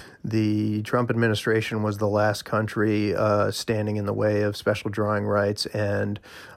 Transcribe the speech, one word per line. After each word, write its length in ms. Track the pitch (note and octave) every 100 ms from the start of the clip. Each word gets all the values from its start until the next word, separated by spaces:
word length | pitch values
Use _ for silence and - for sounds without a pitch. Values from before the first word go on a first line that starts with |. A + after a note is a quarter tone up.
| - -
the 600 | - A2 G#2+ G#2+ G#2+ G#2+
Trump 260 | G#2+ B2 A#2+
administration 760 | A#2 A#2 A2 A#2 A2 G#2+ A2
was 140 | G#2+ G2+
the 100 | G#2
last 380 | G#2 G#2+ G2+
country, 680 | - A2 G#2 A2 G#2+ G#2+ G#2
uh, 360 | G2+ G#2+ G#2 G#2
standing 460 | - - G#2+ G#2+ G#2+
in 80 |
the 80 | G2+
way 300 | G#2 G#2+ G#2
of 120 | G#2
special 360 | G2+ - G#2 A2
drawing 340 | G#2 G#2 G#2
rights, 400 | G#2 G#2 G2+ G#2
and, 560 | - G#2+ G2+ G2+ G#2 G#2 - - -